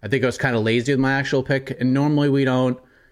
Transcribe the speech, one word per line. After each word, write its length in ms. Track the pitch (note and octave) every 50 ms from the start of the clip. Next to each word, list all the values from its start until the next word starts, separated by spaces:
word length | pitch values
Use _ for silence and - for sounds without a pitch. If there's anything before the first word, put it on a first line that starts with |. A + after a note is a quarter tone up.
| -
I 60 | G#2
think 160 | B2 C3+ A#2
I 20 |
was 100 | B2+ A#2
kinda 220 | - - C3+ A#2+ A2+
lazy 340 | G#2+ A2 A2+ A#2+ A#2 B2+ C#3+
with 80 | C3
my 120 | C3+ C3+ C3+
actual 300 | C3+ C#3 C3+ - C3+ B2+
pick, 380 | - C#3+ C3+ C3+ - C3+ -
and 140 | B2 B2+ B2+
normally 340 | C#3 C#3+ D3+ D3+ D3 D3 C#3+
we 160 | C#3 C#3 C#3
don't, 340 | C3 B2+ B2+ B2+ B2+ B2 B2+ - _ _ _ _ _